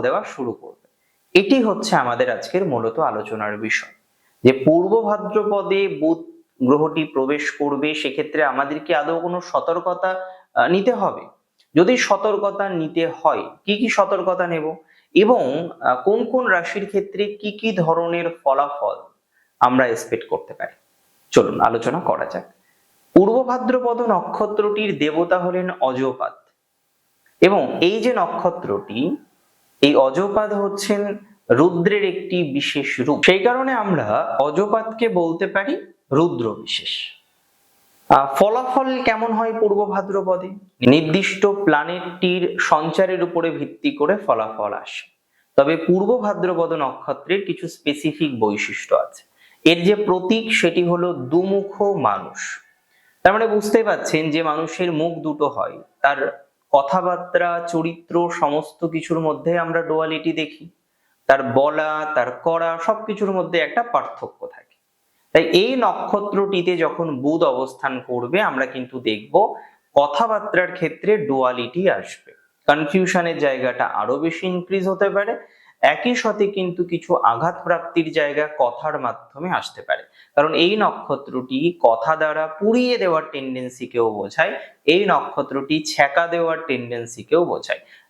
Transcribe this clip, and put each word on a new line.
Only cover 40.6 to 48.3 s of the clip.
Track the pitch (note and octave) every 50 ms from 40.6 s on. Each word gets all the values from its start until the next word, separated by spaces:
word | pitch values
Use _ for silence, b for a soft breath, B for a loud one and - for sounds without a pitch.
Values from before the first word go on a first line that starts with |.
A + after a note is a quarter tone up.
| - _ _ - B2 B2 C3+
নির্দিষ্ট | D#3+ D#3+ D3+ D#3 G3 G3 - - - -
প্ল্যানেটটির | G3+ G3+ G3 G3+ F3 D3+ D3 D3+ E3 F3+ F3+ F3 F3+ F3 - F#3+ F3+ F3+ F#3 F3 - - - - -
সঞ্চারের | E3 D3+ D#3 E3 D#3 - F#3+ F#3 F#3 F3+ F3 F3
উপরে | E3+ E3+ E3 E3
ভিত্তি | D#3 C#3+ C#3+ B2+ - - - D3 - -
করে | D3 D#3 G3+ G#3 G3+
ফলাফল | - B2+ A2+ A2 A2 A2 A#2 G#2 G2+ G2+ - -
আসে, | - - - - - _ _ _ _ _ _ _ _ _ -
তবে | C#3 C#3+ E3 E3 E3
পূর্ব | - F3 F#3+ G3 F#3+ B3 B3 G#3+
ভাদ্রপদ | G#3 G3 E3+ F3+ F3+ F3+ E3 E3 D#3 E3
নক্ষত্রের | D#3+ C#3+ B2+ A#2+ - - - C#3 - - D3+ F3+ G3+ G3 F#3
কিছু | E3 - - D#3+ -
স্পেসিফিক | - - D3 C#3+ D3 - D#3 D3 - E3 D3